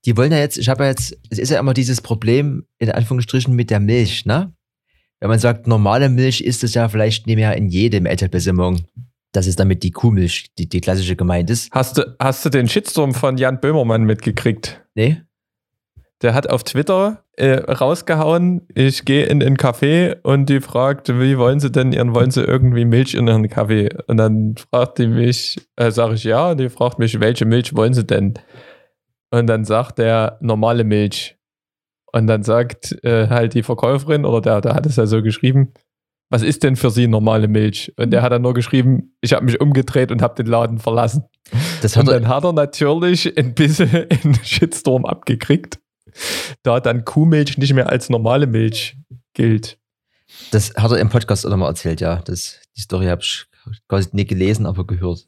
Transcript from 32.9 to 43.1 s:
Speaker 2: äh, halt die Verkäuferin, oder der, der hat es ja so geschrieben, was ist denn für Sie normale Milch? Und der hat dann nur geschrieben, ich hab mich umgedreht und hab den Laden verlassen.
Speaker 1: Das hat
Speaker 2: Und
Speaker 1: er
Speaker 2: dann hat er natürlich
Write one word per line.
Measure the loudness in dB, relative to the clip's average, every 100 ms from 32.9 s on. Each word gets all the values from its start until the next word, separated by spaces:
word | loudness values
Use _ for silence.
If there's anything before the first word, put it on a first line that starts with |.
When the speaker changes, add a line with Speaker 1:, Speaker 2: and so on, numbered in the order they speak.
| -6
Speaker 2:
äh, | 0 0 2
halt | 0 0
die | -2
Verkäuferin, | -2 -2 0 0 0 0
oder | 2 0
der, | 2 0
der | 0
hat | 0
es | 0
ja | 0
so | 2 2
geschrieben, | 0 0 2 2 2 _ _ _ _ _ _
was | 0
ist | 0 0
denn | 0
für | 2 0
Sie | 2 2
normale | 2 2 2 2
Milch? | 2 0 -2 -14 -6
Und | 0
der | 2
hat | 2
dann | 2
nur | 0
geschrieben, | 0 0 2 4 2 -2 _
ich | 0
hab | 0
mich | 2 2
umgedreht | 2 2 0 0 0
und | 0
hab | -2
den | -2
Laden | 0 0 0 -2
verlassen. | -2 0 0 -2 -8 _ -6 -4 -4 -4
Speaker 1:
Das | 0
hat | 2 2
Speaker 2:
Und |
Speaker 1:
er | 2
Speaker 2:
dann | 2
hat | 0
er | 0
natürlich | 0 0 0 0 2 2